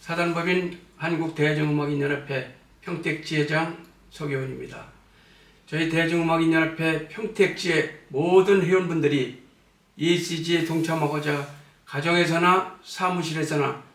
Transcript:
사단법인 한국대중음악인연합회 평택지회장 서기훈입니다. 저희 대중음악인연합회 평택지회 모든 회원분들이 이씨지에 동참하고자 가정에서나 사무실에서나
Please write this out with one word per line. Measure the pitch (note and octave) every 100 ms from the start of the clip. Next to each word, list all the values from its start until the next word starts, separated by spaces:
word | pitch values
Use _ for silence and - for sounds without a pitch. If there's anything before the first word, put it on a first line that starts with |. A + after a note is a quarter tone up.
사단법인 | - E3 E3+ E3 E3+ F3+ F3 - - -
한국대중음악인연합회 | D#3+ D#3+ D#3+ D#3 D3+ D3+ D3+ D3 D3 C#3+ C#3 C#3+ - C3 - - _ _
평택지회장 | - E3+ E3 D3+ - D3+ D3 D#3 E3 - - _ _
서기훈입니다. | - D3 C3+ C3 B2+ B2+ A#2+ - - _ _ _ - _ _ -
저희 | D3+ D#3+
대중음악인연합회 | D#3+ E3 E3+ E3 E3 E3 D#3+ D#3+ - D#3+ D#3 -
평택지회 | - A3 - F#3+ - F3+ D#3+ - - -
모든 | C3+ E3+ F#3 F#3+ G3 E3+
회원분들이 | F#3 E3+ D#3+ C#3+ C#3+ B2 - - _ _ _ _ -
이씨지에 | D#3 F3 E3+ E3 E3 E3+ D#3+
동참하고자 | D#3+ E3 D#3+ D3+ D3+ D3 D3 C#3 - - _ -
가정에서나 | C#3 D#3+ F3 D#3+ E3 F3 F3+ - -
사무실에서나 | - - F#3 F3+ D3+ D#3 D3 D3 C3 A#2+ -